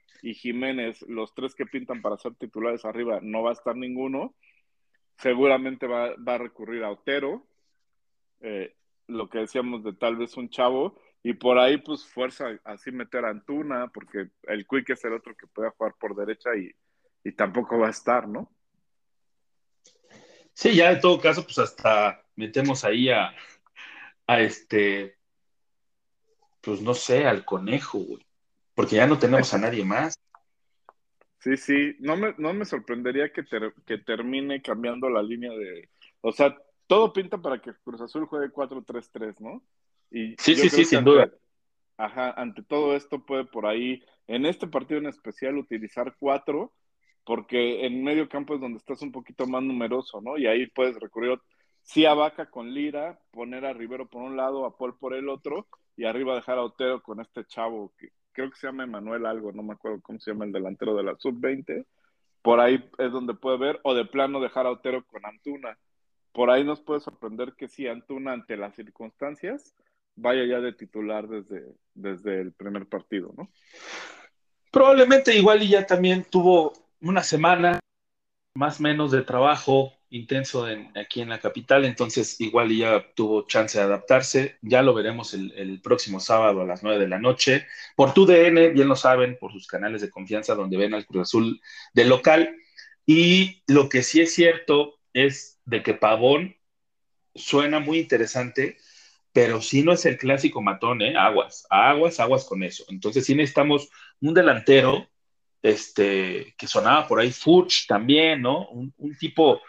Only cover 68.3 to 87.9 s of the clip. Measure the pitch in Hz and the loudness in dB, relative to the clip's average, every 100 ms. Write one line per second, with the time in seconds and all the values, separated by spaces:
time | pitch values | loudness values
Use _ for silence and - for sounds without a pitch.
68.3 | 123 - 104 101 - 107 - 113 - 139 | -10 -10 -12 -12 -14 -20 -20 -20 -12 -12
69.3 | 147 180 285 _ _ _ _ _ - 120 | -12 -12 -12 _ _ _ _ _ -6 -2
70.3 | 131 123 123 123 - 101 107 107 107 107 | 0 0 -4 -6 -10 -14 -10 -8 -8 -8
71.3 | 107 98 92 65 _ _ - 98 90 101 | -12 -12 -16 -16 _ _ -16 -12 -10 -6
72.3 | 95 92 - 98 101 95 95 - 98 85 | -6 -8 -12 -12 -12 -10 -12 -8 -10 -10
73.3 | - 190 _ _ - - - - - - | -16 -20 _ _ -20 -18 -18 -18 -20 -20
74.3 | _ _ _ _ 269 269 269 247 269 262 | _ _ _ _ 6 8 8 8 8 6
75.3 | 214 196 214 202 202 196 180 185 185 - | 6 8 6 6 4 4 2 2 0 0
76.3 | 185 180 175 156 - _ _ 160 190 - | 2 6 6 4 -4 _ _ -2 -2 0
77.3 | 156 170 175 175 170 - _ _ _ _ | 2 4 4 2 0 -6 _ _ _ _
78.3 | _ _ 131 147 147 151 151 147 131 127 | _ _ -4 -4 -2 -2 0 2 0 0
79.3 | 123 139 147 - 135 135 _ _ 120 117 | 2 2 2 2 2 0 _ _ -14 -6
80.3 | 135 135 127 117 107 - 104 104 123 117 | -6 -4 -6 -6 -8 -12 -14 -10 -10 -8
81.3 | 113 104 - - 139 135 120 117 131 107 | -6 -8 -6 2 4 4 -2 -4 -2 -4
82.3 | - 110 117 110 110 113 104 - - 107 | -4 0 2 2 2 2 0 0 -4 0
83.3 | 107 - 113 - 107 98 101 - 131 131 | 0 0 0 0 0 0 0 2 2 4
84.3 | 135 139 - 107 127 131 113 107 117 110 | 0 0 -6 2 4 6 4 0 -4 -10
85.3 | 98 95 98 95 95 - 104 - 95 - | -10 -10 -10 -12 -6 0 0 0 -8 0
86.3 | 113 110 95 92 92 104 104 95 92 123 | 2 4 2 -2 -4 -2 0 0 0 0
87.3 | 127 - 139 - - - | 0 2 0 -2 -18 -6